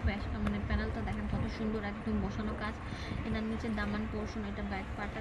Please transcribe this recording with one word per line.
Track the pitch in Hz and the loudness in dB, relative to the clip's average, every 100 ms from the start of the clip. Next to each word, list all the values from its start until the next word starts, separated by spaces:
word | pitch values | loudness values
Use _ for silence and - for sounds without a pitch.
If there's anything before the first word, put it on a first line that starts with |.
প্যাচ-, | 226 202 - 214 | 2 2 0 2
মানে | 208 208 - | 2 2 2
প্যানেলটা | 220 220 226 | 2 2 0
দেখেন | 208 214 208 | 0 0 0
কত | - 226 - | 2 0 0
সুন্দর, | 220 220 | 0 0
একদম | 202 214 226 208 | -2 -2 0 2
বসানো | 196 214 214 226 | 2 0 -2 0
কাজ। | 214 - - - - - 226 | -2 -4 -4 -4 -2 -2 0
এটার | 220 | 0
নিচে | 220 220 233 | 0 0 0
দামান | 208 208 208 220 | 0 2 0 0
পোর্শন, | 214 214 220 | -2 -2 -2
এটা | 202 208 | -2 -2
ব্যাক | 196 190 190 - | -2 -2 -2 -4
পার্টটা | 202 220 | -4 -4